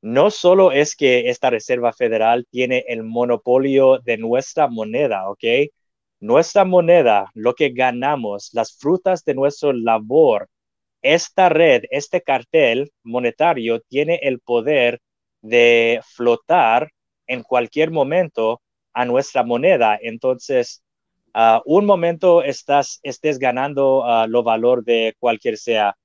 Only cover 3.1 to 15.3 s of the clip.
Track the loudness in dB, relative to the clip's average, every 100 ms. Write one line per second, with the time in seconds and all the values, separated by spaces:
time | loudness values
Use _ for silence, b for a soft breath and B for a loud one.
3.1 | -4 -2 -2 0 0 2 4 4 2 0
4.1 | -6 -2 -4 -4 -2 -2 -2 -6 -4 -2
5.1 | -4 -6 -8 -2 -2 -2 _ _ _ _
6.1 | _ 0 0 2 0 2 2 4 4 4
7.1 | 0 -2 -4 -4 -2 -4 -2 -4 -2 -4
8.1 | -4 -6 -10 -10 -6 -6 _ -4 -2 -2
9.1 | -4 -4 -2 -4 -2 -4 -2 0 -2 0
10.1 | 2 4 2 -4 _ _ _ _ _ 0
11.1 | 0 0 2 2 4 4 4 0 -8 -6
12.1 | -6 -4 -4 0 2 2 0 -6 _ -8
13.1 | -4 -4 -2 -2 -2 -4 -6 _ -6 -4
14.1 | -2 -4 -6 -4 -4 0 0 0 -2 _
15.1 | _ _